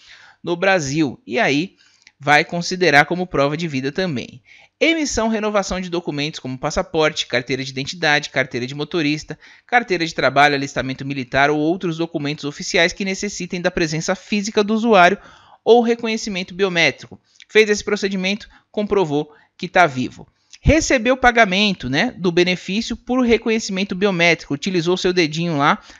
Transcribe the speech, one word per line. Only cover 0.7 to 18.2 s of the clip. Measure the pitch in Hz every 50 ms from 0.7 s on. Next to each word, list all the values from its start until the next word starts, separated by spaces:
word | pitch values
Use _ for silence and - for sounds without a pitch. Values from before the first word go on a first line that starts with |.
| 190 185 151 135 139 160 160 131 104 - _
E | - - 240
aí | 220 175 135 143 170 190 _ _ _ _ _ _ _ - _ -
vai | 139 147 147 147 165
considerar | - - 175 170 - 185 185 185 165 143 143 147
como | - 180 180 185
prova | 180 - 151 139 143 151 160
de | 175 165
vida | 143 131 127 135
também. | 143 - 190 180 147 117 - - - 127 _ _ - - - _ _ -
Emissão, | 277 302 330 330 294 254 - - 220 226
renovação | 226 214 208 214 208 208 190 - 196 185
de | 185 180
documentos | 170 170 175 - 147 143 143 156 151 -
como | - 131 131 127
passaporte, | - 147 151 196 185 - - 160 156 156 165 - -
carteira | - - 123 127 - 135 127 135
de | 135
identidade, | 131 131 135 131 - 180 170 156 147 147 147 -
carteira | - 135 131 131 - 123 123 127
de | 139
motorista, | 147 151 147 - 175 156 147 151 151 - - 156 - - - - _ _
carteira | _ - 247 233 - 185 170 165
de | 160 160
trabalho, | - 151 131 131 139 143 147 143
alistamento | 139 139 139 - 135 123 131 131 - 139
militar | 135 143 139 127 - - 135 139 147
ou | 151 151
outros | 151 160 170 196 196 175 160 160
documentos | 165 165 - 160 143 143 147 147 -
oficiais | 143 147 - 180 - - 190 170 175 175
que | - 202
necessitem | 190 190 196 - 202 - - 180 180 - 180
da | 175 180
presença | 175 185 175 151 156 156 165 - -
física | - - - 220 208 196 214 220 220 208
do | 202 220
usuário | 220 214 240 220 190 175 180 196 202 - - - - _ _ - _ -
ou | - 226 240
reconhecimento | 233 233 233 233 240 226 220 220 - 226 196 175 185 - 180
biométrico. | 175 196 190 180 170 165 147 - - - - - - _ _ _ - - _
Fez | - 214 220 208
esse | 208 202 -
procedimento, | - 202 202 - 196 196 190